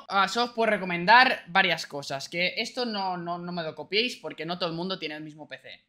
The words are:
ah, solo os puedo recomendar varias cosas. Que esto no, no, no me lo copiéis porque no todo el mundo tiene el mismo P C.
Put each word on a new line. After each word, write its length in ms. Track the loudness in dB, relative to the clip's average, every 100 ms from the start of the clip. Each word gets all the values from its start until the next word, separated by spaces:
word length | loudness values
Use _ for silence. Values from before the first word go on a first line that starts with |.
| -2
ah, 180 | 0 2
solo 200 | 0 -2
os 40 |
puedo 180 | 0 0
recomendar 720 | 0 0 0 8 8 8 4 0
varias 380 | 2 4 2 -4
cosas. 420 | -10 -8 -8 -6
Que 280 | -2 -2 -2
esto 280 | -6 -4 -4
no, 320 | -4 -4 -4
no, 200 | -6 -8
no 140 | -6
me 100 | -6
lo 140 | -6 -8
copiéis 400 | -4 -2 -2 -4
porque 300 | -12 -10 -8
no 120 | -4
todo 120 | -4
el 60 | -4
mundo 220 | -6 -6
tiene 180 | -8 -10
el 60 |
mismo 260 | -12 -16 -16
P 120 | -18
C. 220 | -18 -20